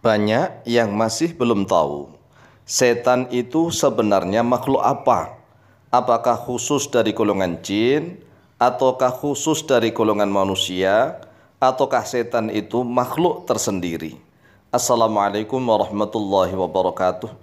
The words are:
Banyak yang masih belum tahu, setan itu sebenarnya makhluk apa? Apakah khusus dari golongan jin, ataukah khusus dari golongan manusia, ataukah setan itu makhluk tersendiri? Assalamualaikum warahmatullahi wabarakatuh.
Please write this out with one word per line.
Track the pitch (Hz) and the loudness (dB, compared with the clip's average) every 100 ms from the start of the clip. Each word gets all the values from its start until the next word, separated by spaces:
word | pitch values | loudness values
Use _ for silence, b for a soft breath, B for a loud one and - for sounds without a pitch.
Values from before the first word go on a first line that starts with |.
Banyak | 117 107 104 113 180 - - | 2 2 2 2 0 -6 0
yang | 117 113 104 | 2 2 2
masih | 113 - 170 165 | 0 0 -4 -2
belum | 120 104 | 0 0
tahu, | 95 92 73 73 71 - _ b b b - | 2 2 2 -2 -10 -18 _ b b b -8
setan | - 123 117 123 127 127 | 0 2 2 2 0 0
itu | 123 123 160 170 | -4 -2 0 0
sebenarnya | 160 143 110 107 98 87 104 | 2 0 2 2 2 2 0
makhluk | 120 123 - 135 | 0 0 0 0
apa? | 127 135 - 113 - - _ b b b b | 0 0 0 0 -2 -12 _ b b b b
Apakah | 123 120 117 127 | 0 2 0 2
khusus | 117 - 120 - 147 143 | -2 -2 -6 -2 -2 0
dari | 123 107 | 0 0
golongan | 104 110 95 92 85 | 0 0 0 -2 -4
jin, | - 101 117 147 165 180 b b b _ | -4 0 0 0 -4 -14 b b b _
ataukah | 120 123 131 127 127 | 0 2 0 2 -2
khusus | 127 147 139 - 156 | -2 -6 -4 -2 -2
dari | - 127 113 | 2 2 2
golongan | - 107 104 104 | 0 0 2 0
manusia, | 101 95 95 - 92 92 104 135 - B B B B | 0 0 -2 -4 0 2 2 2 -4 B B B B
ataukah | 131 131 135 127 | 0 2 0 0
setan | 117 127 117 120 110 | -2 -4 -2 -2 -2
itu | 104 104 127 | -4 -4 -4
makhluk | 123 123 123 - 175 - - | -2 -2 -2 0 0 -2 -4
tersendiri? | 110 - 98 87 82 80 - _ b b b b | -2 -2 -2 -4 -6 -10 -14 _ b b b b
Assalamualaikum | 127 - 120 113 107 101 101 107 131 | -4 0 2 2 2 0 0 -4 -4
warahmatullahi | 123 107 98 104 104 113 101 98 92 95 | 2 2 2 -2 -2 -4 0 2 2 0
wabarakatuh. | 90 92 92 90 92 92 - - | -2 0 -2 0 -2 -2 -10 -16